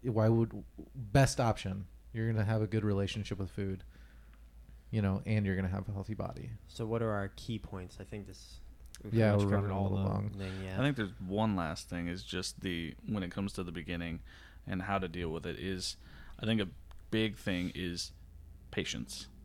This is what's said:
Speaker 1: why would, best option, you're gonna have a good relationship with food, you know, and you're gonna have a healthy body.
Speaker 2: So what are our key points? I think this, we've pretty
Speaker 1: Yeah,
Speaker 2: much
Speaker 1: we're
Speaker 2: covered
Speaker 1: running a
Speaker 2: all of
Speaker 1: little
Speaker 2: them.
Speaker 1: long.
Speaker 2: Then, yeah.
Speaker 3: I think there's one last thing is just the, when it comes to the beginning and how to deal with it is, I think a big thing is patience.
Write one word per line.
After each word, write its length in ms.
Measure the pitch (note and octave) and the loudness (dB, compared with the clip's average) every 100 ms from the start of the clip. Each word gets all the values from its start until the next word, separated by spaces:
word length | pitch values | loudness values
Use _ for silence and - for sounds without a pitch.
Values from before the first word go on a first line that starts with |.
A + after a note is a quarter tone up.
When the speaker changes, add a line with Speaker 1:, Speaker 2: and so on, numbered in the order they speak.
Speaker 1:
why 240 | C3 A2 A2 | 0 4 6
would, 360 | A2+ A2+ G#2+ - - D#2+ C3+ | 8 4 0 -12 -14 -14 -10
best 440 | A2 G#2+ C3 - | 4 6 6 6
option, 460 | A#2+ A2 G2 F#2+ G2 - - | 2 2 0 -4 -6 -12 -10
you're 200 | A2+ A2+ | -2 2
gonna 120 | A2 G2+ | 2 4
have 180 | A2+ | 4
a 40 | G#2+ | 4
good 160 | A2 | 2
relationship 540 | G#2+ G2 G2 G#2+ G2+ G2 | 4 4 2 0 -4 -2
with 140 | F#2+ | -4
food, 320 | - G2 F#2 - - - - - - - - - - - | -2 -2 -4 -8 -18 -20 -20 -20 -20 -20 -20 -20 -20 -2
you 100 | A2+ | 2
know, 220 | G2+ F#2+ - | 4 2 2
and 180 | G#2+ G2+ | 2 4
you're 100 | F#2+ | 2
gonna 120 | F#2 | 2
have 200 | G2 F#2+ | 0 -2
a 40 | |
healthy 240 | G2+ G2 G#2 | -4 -4 -4
body. 340 | G2+ - - A2+ - | -4 -6 -8 -10 -12
Speaker 2:
So 160 | - A2+ | -6 -2
what 180 | A2+ | 0
are 80 | A2+ | 2
our 200 | G#2 G2 - | 0 -2 -6
key 240 | - A2+ | -6 -4
points? 380 | - F#2+ F2+ - | -4 -8 -10 -12
I 40 | |
think 220 | F#2+ G#2+ F#2+ | -10 -10 -10
this, 360 | F#2+ - - - - - - | -14 -16 -16 -16 -16 -16 -12
we've 80 | G#2+ | 0
pretty 60 | A2+ | 6
Speaker 1:
Yeah, 140 | A2 G#2 | 8 8
Speaker 2:
much 100 | G2+ | 8
Speaker 1:
we're 60 | |
Speaker 2:
covered 160 | G2+ G2+ | 6 4
Speaker 1:
running 20 | F#2+ | 2
a 20 | |
Speaker 2:
all 60 | G2 | 2
of 40 | |
Speaker 1:
little 140 | G2 G2 | 4 2
Speaker 2:
them. 60 | G2+ | 2
Speaker 1:
long. 160 | G2+ G2 | 0 -4
Speaker 2:
Then, 140 | F#2+ F#2+ F#2+ | -6 -4 -4
yeah. 140 | F#2+ | 2
Speaker 3:
I 20 | |
think 140 | C3+ C3+ | 2 2
there's 140 | G2+ - F#2 | -2 -2 -2
one 280 | G2 A2 G2 | 2 4 2
last 320 | E2 D#2+ - | 0 -4 -6
thing 200 | F2 E2+ | -4 -4
is 160 | F2+ | -4
just 380 | - F#2 F#2 - | -4 -4 -4 -4
the, 340 | F#2+ E2+ E2 - - | -2 -2 -4 -8 -4
when 140 | G#2 | -2
it 80 | F2+ | -2
comes 240 | F#2+ G2 | -2 -4
to 100 | - | -2
the 80 | F2 | -6
beginning 500 | E2+ E2 F2 E2+ E2 - - - - - | -6 -4 -4 -4 -6 -10 -18 -18 -16 -6
and 160 | F#2+ | -4
how 160 | F#2 G2 | 0 0
to 100 | F#2 | 0
deal 220 | E2+ E2+ | -2 -2
with 160 | D#2+ F2 | -2 -4
it 140 | - | -6
is, 380 | F2+ F#2 - - - - - - | -4 -4 -4 -8 -14 -16 -14 -6
I 60 | A2 | 0
think 140 | A2+ | 2
a 60 | F#2+ - - - - | 2 -4 -16 -16 -2
big 260 | A2 A2 G2 | 2 2 0
thing 340 | - F2+ F2 - | -2 0 0 -2
is 360 | F2+ F2 - - - - - - - | -4 -4 -6 -10 -18 -18 -18 -18 -8
patience. 560 | - - - - - - - | -4 -2 -4 -6 -10 -12 -16